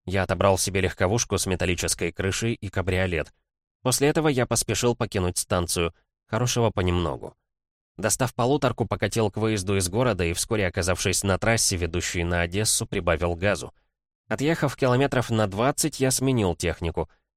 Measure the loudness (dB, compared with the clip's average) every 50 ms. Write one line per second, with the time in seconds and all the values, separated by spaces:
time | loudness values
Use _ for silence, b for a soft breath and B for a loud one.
0 | -8 -4 0 0 0 0 2 4 4 4 4 4 2 -2 0 0 0 0 0 0
1 | 0 2 2 2 0 0 -2 -2 0 0 -2 0 0 0 0 0 -2 -4 -2 -2
2 | -4 -6 -4 -2 -2 -2 -2 -2 -2 -2 -4 -4 -6 -6 -4 -4 -2 0 0 0
3 | 0 0 0 -2 -4 -6 -10 _ _ _ _ _ _ _ _ _ -2 0 0 2
4 | 2 2 2 4 2 2 2 2 2 0 0 -2 0 0 0 2 2 2 2 2
5 | -2 -2 0 0 0 0 0 -2 -2 0 0 0 0 0 0 0 0 -2 -2 _
6 | _ _ _ _ _ -4 -2 0 0 0 2 2 2 2 2 2 0 2 2 2
7 | 0 0 -4 -6 -10 -14 -18 _ _ _ _ _ _ _ _ _ _ _ _ -4
8 | -2 -2 0 0 -2 -2 -2 0 0 2 2 2 0 0 0 -2 -4 -4 -2 -2
9 | -2 -2 0 2 0 0 0 0 0 0 0 0 -2 0 0 0 0 0 0 0
10 | 0 2 0 0 0 -2 -2 -2 -4 -2 -2 0 0 0 0 -2 0 0 0 0
11 | 0 -2 0 0 0 0 0 2 2 2 2 2 2 0 0 -2 -2 -2 -2 -4
12 | -4 -4 -2 -2 -2 0 0 0 0 0 -2 -2 0 0 0 -2 -2 -4 -4 -2
13 | 0 0 0 2 0 -2 -2 -2 0 -2 -2 -2 -4 -10 -14 _ _ _ _ _
14 | _ _ _ _ _ -6 -4 -2 0 0 0 0 0 -2 -2 0 2 2 4 4
15 | 2 2 2 0 0 0 2 2 2 0 0 0 0 0 0 0 -2 -2 -2 0
16 | 0 2 2 2 2 2 2 2 2 2 0 0 -2 -2 -2 -2 -4 -4 -2 -4
17 | -4 -6 _ _ _ _ _